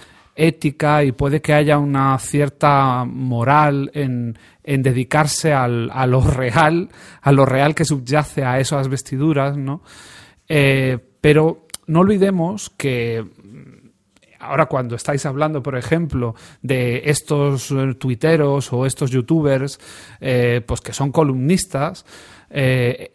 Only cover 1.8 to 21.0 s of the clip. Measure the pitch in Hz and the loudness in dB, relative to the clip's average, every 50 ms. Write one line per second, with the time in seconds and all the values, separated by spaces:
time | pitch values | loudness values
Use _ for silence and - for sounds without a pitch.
1.8 | 143 143 139 135 135 135 135 127 - - - 143 147 139 - - - 147 143 139 | 2 0 0 2 2 2 0 0 -2 -2 0 0 0 0 0 0 2 4 4 4
2.8 | 135 135 123 127 123 127 123 131 131 127 117 117 117 135 143 151 151 147 143 139 | 4 2 0 0 -2 -4 -6 -6 -4 -2 -2 0 2 4 4 4 4 4 2 0
3.8 | 139 139 - 151 143 131 123 120 120 117 113 - - - _ _ - - 139 135 | -2 -4 -4 -4 -4 -4 -4 -4 -4 -6 -8 -10 -14 -20 _ _ -8 -4 -2 0
4.8 | 127 135 123 127 123 - - 151 156 147 - - - 160 147 135 127 120 120 117 | 2 2 0 0 -2 0 2 0 2 0 0 -2 0 0 0 2 0 0 -2 -2
5.8 | 113 - - 131 131 127 127 131 - - 135 127 131 120 110 165 160 151 165 170 | -4 -4 -4 -2 0 2 2 2 2 2 0 0 -2 0 2 4 4 4 4 0
6.8 | 190 - - - - - - - - 139 143 135 135 123 127 131 143 151 151 - | -2 -4 -10 -20 -20 -20 -14 -4 2 2 4 4 4 4 4 2 2 2 0 0
7.8 | 160 143 151 135 120 120 143 151 143 - - 151 135 127 127 131 131 - - 139 | -2 -2 -2 -4 -4 -2 -2 -2 -2 -2 -4 -4 -2 -2 0 -2 -2 -2 -2 -2
8.8 | 135 131 135 135 - - 135 131 143 160 151 139 135 139 143 143 135 135 143 170 | -2 -4 -4 -6 -8 -8 -6 -2 0 0 0 0 0 -2 -4 -4 -6 -6 -8 -10
9.8 | _ - - - - - - - - - _ _ _ - 160 147 139 135 135 135 | _ -18 -20 -20 -20 -20 -20 -20 -20 -20 _ _ _ -2 0 2 4 4 4 2
10.8 | 131 131 127 117 - _ _ _ - 151 147 156 156 165 165 - _ _ - - | 0 0 -2 -4 -6 _ _ _ 2 4 4 6 4 2 0 -4 _ _ -18 -14
11.8 | _ - 156 165 185 196 214 190 190 196 196 180 165 175 214 208 - - _ - | _ 0 2 2 4 4 4 2 2 2 2 0 -2 -2 -4 -8 -12 -14 _ -6
12.8 | - 139 127 120 117 117 113 113 110 - - _ - 98 117 143 139 135 123 - | -4 -4 -2 -2 -4 -4 -4 -6 -8 -10 -14 _ -20 -20 -20 -20 -20 -20 -20 -20
13.8 | _ - _ _ _ _ _ _ _ _ _ - - - 139 139 156 - 151 131 | _ -20 _ _ _ _ _ _ _ _ _ -18 -10 -4 0 0 0 0 0 -4
14.8 | 127 113 117 117 - - 147 139 - 147 131 143 151 156 156 143 123 143 131 123 | -4 -4 -6 -8 -4 -4 -4 -2 -2 -4 -4 -2 -2 -2 -2 -4 -6 -6 -6 -6
15.8 | 117 110 160 165 170 143 151 135 120 117 113 - - - - _ - 127 135 127 | -4 -2 -2 -2 -2 -2 -4 -4 -4 -4 -6 -8 -14 -20 -20 _ -6 -4 -2 0
16.8 | 123 123 117 131 - 147 151 143 - - 151 143 143 143 139 127 - - 139 135 | 0 -2 -2 -2 0 0 -2 -2 0 -2 -2 0 0 0 0 -2 -4 -4 -2 -2
17.8 | 135 135 123 - - 131 123 110 - 160 165 156 147 139 139 139 131 - 127 120 | -2 -2 -4 -4 -4 -4 -4 -2 0 2 2 2 2 2 0 -2 -2 -4 -4 -2
18.8 | 131 135 - - 151 127 127 131 117 - 160 165 147 143 135 131 135 139 - - | -2 -2 -2 -4 -4 -2 -2 -2 0 0 0 0 2 2 0 0 -2 -4 -10 -12
19.8 | - - - - - - - - - 135 127 123 120 120 120 123 110 - 123 - | -20 -20 -20 -20 -20 -20 -18 -10 -4 -2 0 2 2 2 0 -2 -2 -4 -6 -8
20.8 | - - 104 - | -8 -8 -6 -4